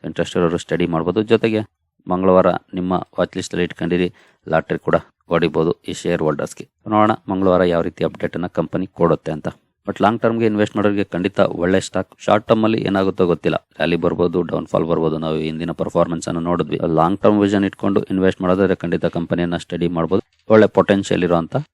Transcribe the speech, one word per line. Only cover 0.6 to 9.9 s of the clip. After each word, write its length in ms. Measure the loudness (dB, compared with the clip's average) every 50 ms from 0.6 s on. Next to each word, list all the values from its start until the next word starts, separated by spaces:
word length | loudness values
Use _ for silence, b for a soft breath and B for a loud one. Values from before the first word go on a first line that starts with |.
| -4 -4 -2 -2 -2
ಮಾಡ್ಬೋದು. 360 | -2 -2 -2 -2 -2 -2 -2 0
ಜೊತೆಗೆ 380 | 2 2 2 2 0 0 -2 -4 -4 _ _ _ _ _ _ _ -4
ಮಂಗಳವಾರ 380 | -2 0 4 6 6 6 6 4 2 0 _ _ -8
ನಿಮ್ಮ 180 | -6 -4 -2 -2 -4 -4 _ _ -2
ವಾಚ್ 180 | -2 -2 -2
ಲಿಸ್ಟ್ 180 | -8 -8 -6 -4
ಅಲ್ಲಿ 100 | -4 -4
ಇಟ್ಕೊಂಡಿರಿ, 480 | -4 -4 -6 -4 -2 0 0 0 -2 b b b b b b b -2
ಲಾಟರಿ 300 | 0 0 0 _ -6 -4
ಕೂಡ 160 | _ 0 0 0 0 _ _ _ _ _
ಹೊಡಿಬೋದು 480 | 0 0 0 0 0 0 0 0 0 _ _ -12
ಈ 40 | -10
ಶೇರ್ 300 | -6 -4 -2 -2 0 0
ಹೋಲ್ಡರ್ಸ್‌ಗೆ. 460 | -2 -2 -2 -6 -8 -10 -16 -20 _ _ _ _
ನೋಡೋಣ 240 | -2 2 2 2 2 2 -2 _ -6
ಮಂಗಳವಾರ 340 | -4 0 2 2 4 4 4
ಯಾವ 200 | 2 2 0 -2
ರೀತಿ 220 | -4 -4 -4 -4
ಅಪ್ಡೇಟ್ 320 | -4 -4 -4 -8 -8 -6
ಅನ್ನ 100 | -6 -8
ಕಂಪನಿ 400 | -6 _ -4 -4 -4 -4 -6 -6
ಕೊಡುತ್ತೆ 460 | -6 _ 0 2 2 2 0 _ -8 -8
ಅಂತ. 160 | -8 -8 -10 -12 _ _ _ _ _ _
But 160 | -10